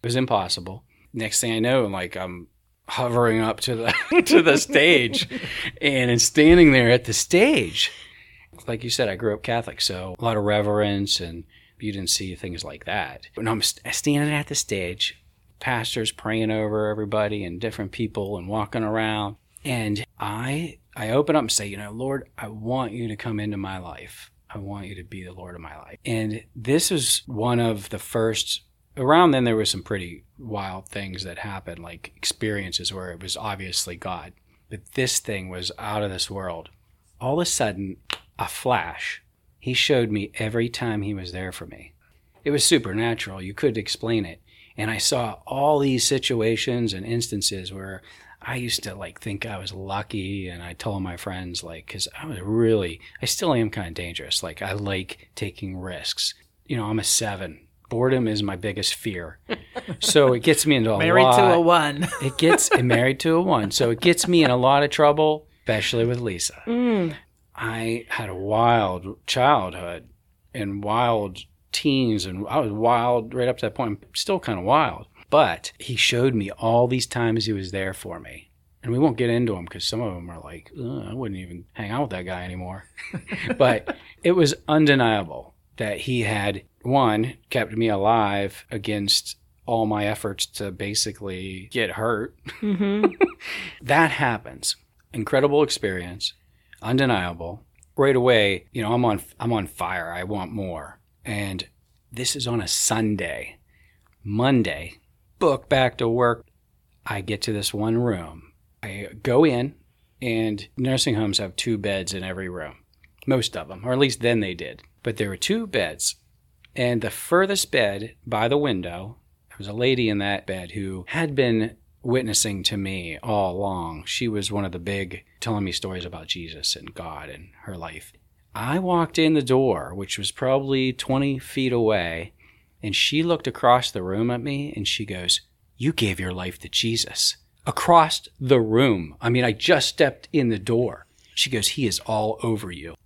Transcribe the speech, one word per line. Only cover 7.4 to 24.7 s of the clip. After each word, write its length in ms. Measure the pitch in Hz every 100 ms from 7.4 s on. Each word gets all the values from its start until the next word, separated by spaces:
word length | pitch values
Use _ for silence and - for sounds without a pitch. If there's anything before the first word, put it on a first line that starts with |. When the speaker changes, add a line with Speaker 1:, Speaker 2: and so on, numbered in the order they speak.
| 254 294 90 - - - - - - - - - -
Speaker 1:
Like 180 | 117
you 40 | 120
said, 200 | - 113
I 60 | 95
grew 160 | 113
up 100 | 107
Catholic, 380 | - 117 110 -
so 340 | - 92 80 -
a 60 |
lot 140 | 117 107
of 60 |
reverence, 760 | 104 107 104 104 104 101 101 -
and 240 | 87 82 - - _ _
you 120 | 107
didn't 180 | 98 87
see 240 | - 95
things 280 | 87 92 82
like 220 | 80 -
that. 420 | - 101 71 65 -
But 80 | -
no, 80 | 117
I'm 100 | 113
st-, 320 | - - -
standing 400 | - 151 143 147
at 140 | 147 147
the 80 |
stage, 680 | 143 - 98 90 92 - - _ _ _ _
pastor's 520 | - 120 113 127 110
praying 380 | - 113 110 110
over 360 | 110 107 107 107
everybody 540 | 107 107 107 104 107
and 160 | 87 90
different 320 | 113 - 98
people 460 | - 110 110 98 101
and 100 | 90
walking 360 | 107 104 120
around. 520 | 107 110 110 107 101 110 _ _
And 400 | 143 123 107 104 110 -
I, 600 | 101 107 127 147 165 - _
I 140 | 143 120
open 240 | 127 147
up 60 | 151
and 100 | 110
say, 160 | - 101
"You 100 | 98
know, 140 | 104
Lord, 380 | 113 131 135 - -
I 100 | 107
want 460 | 110 110 131 120
you 160 | 117 113
to 60 | 104
come 220 | 120 107
into 180 | 107 98
my 200 | 98 95
life. 520 | 87 64 - - - _ _
I 100 | 107
want 280 | 98